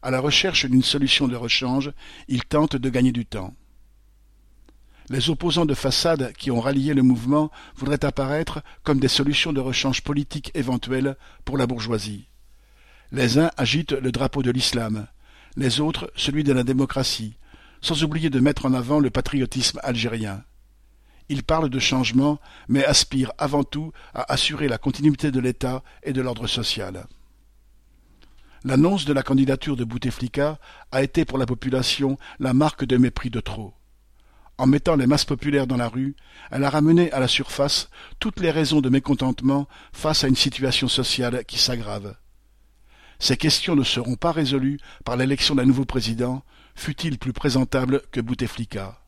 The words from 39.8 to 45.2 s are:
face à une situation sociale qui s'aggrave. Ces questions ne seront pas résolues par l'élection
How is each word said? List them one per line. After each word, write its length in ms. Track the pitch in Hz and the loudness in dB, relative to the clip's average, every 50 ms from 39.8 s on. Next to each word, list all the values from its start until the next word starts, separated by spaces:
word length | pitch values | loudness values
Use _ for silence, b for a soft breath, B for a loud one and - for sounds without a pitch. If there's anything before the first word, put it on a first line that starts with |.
| B B B | B B B
face 320 | - - 156 156 - - | -4 -2 0 0 2 2
à 20 | 131 | 2
une 80 | 131 | 2
situation 540 | - - 139 - - 131 131 123 - - 123 | 2 2 0 0 -2 -2 0 0 0 0 0
sociale 560 | - - 127 - - - 127 120 120 127 113 | 0 0 0 0 -2 -2 -2 -2 -2 -4 -6
qui 120 | - - - | -6 -2 -2
s'aggrave. 600 | - - 127 117 113 104 104 104 101 104 95 - _ _ _ _ _ _ _ _ _ _ _ _ b b b b b b b b | 0 0 0 -4 -6 -8 -8 -8 -10 -12 -16 -16 _ _ _ _ _ _ _ _ _ _ _ _ b b b b b b b b
Ces 160 | - - 135 | 0 0 0
questions 400 | 123 - 156 143 - - - 175 | 2 2 2 2 2 0 2 2
ne 80 | 147 131 | 2 2
seront 320 | - - 131 120 117 127 | 2 0 -2 -2 -4 -4
pas 160 | - - 170 | -2 -2 -2
résolues 480 | 160 160 156 127 135 139 131 135 143 143 B B B B B | 0 0 0 0 0 0 0 0 -2 -4 B B B B B
par 140 | - 120 | -4 -2
l'élection 380 | 123 | 0